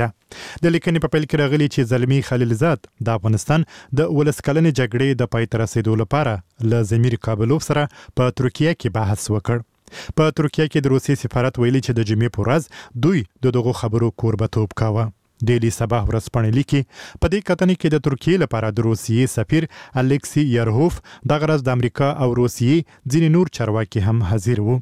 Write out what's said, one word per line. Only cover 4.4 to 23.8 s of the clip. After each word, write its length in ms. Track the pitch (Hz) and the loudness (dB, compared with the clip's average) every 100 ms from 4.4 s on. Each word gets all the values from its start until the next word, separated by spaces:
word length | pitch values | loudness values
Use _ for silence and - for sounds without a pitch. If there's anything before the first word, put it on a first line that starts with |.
| - | 0
کلنې 260 | 151 165 135 | 2 2 2
جګړې 300 | 123 120 139 123 | 0 0 0 0
د 100 | 120 | 0
پای 100 | 113 117 | -2 -2
ته 140 | 110 | -2
رسېدو 340 | 113 117 107 110 | -2 0 0 0
لپاره 340 | 110 143 135 101 - - 113 | 0 0 0 -2 -8 -4 0
له 160 | 120 104 | 0 2
ضمیر 260 | 117 123 113 - | 2 2 0 -4
کابلوف 400 | 107 113 156 - | -2 0 0 0
سره 180 | 147 147 - - - | -2 -2 -6 -8 -2
په 220 | 127 - | 0 0
ترکیه 320 | 127 - 156 170 | -4 0 -2 0
کې 80 | 117 110 | -2 -2
بحث 300 | 104 104 - | -2 -2 -2
وکړ. 340 | 107 - 120 - _ - - - - | -4 -2 -4 -6 _ -20 -16 -6 0
په 160 | 156 - | 0 0
ترکیه 280 | 151 - 156 | -2 -2 -2
کې 80 | 151 | 0
د 60 | 135 | 0
روسیې 200 | 131 - 139 117 | 0 0 -2 -2
سفارت 280 | 127 127 123 | -2 -2 0
ویلي 220 | 120 131 123 | 0 0 0
چې 60 | 113 | -2
د 20 | 107 | 0
جمعې 220 | 110 120 | 0 0
په 60 | - | -2
ورځ 180 | 104 156 - - - 120 143 | 0 0 -2 -14 -16 -2 0
دوی 240 | 180 95 _ 127 | 0 -2 _ 0
د 160 | 123 | 0
دغو 180 | 120 - | 0 -2
خبرو 320 | 113 113 117 - | -2 0 0 0
کوربه‌توب 580 | 113 107 113 113 107 - | -2 0 -2 0 -2 -2
کاوه. 300 | 110 107 110 - _ _ 110 | 0 0 -2 -6 _ _ 0
ډیلی 200 | 117 113 | 2 0
صباح 320 | - 113 120 98 | -2 -2 0 0
ورځپاڼې 440 | 110 - 120 107 120 | -2 -2 -2 0 0
لیکي، 220 | - 143 127 - - - | 0 -2 -2 -10 -20 -4
په 40 | 165 | -2
دې 80 | 202 - | 0 -2
کتنې 260 | 175 185 180 | 0 2 2
کې 80 | 165 | 0
د 60 | 151 147 | 0 0
ترکیې 360 | 131 160 185 | -2 0 2
لپاره 260 | 143 113 110 107 | 0 0 -2 0
د 80 | 113 | 0
روسیې 460 | 110 - 113 127 | 0 0 0 0
سفیر 320 | - 107 156 165 - - 131 | 0 0 0 0 -8 -6 -2
الکسی 420 | 131 143 - 147 147 | 0 0 0 -2 2
یرهوف 420 | 117 113 113 170 - - - - | 2 2 2 0 -2 -12 -10 -2
دغه 120 | 147 156 | 0 2
ورځ 140 | 156 131 | 0 0
د 100 | 123 | 0
امریکا 320 | 120 - 139 151 | -2 0 -2 0
او 60 | 127 120 | 0 2
روسیې 380 | 123 - 120 165 - _ 127 | 0 0 2 2 0 _ -2
ځینې 160 | 151 160 | 2 4
نور 180 | 170 175 - | 4 2 -2
چارواکي 440 | 110 110 | -2 -2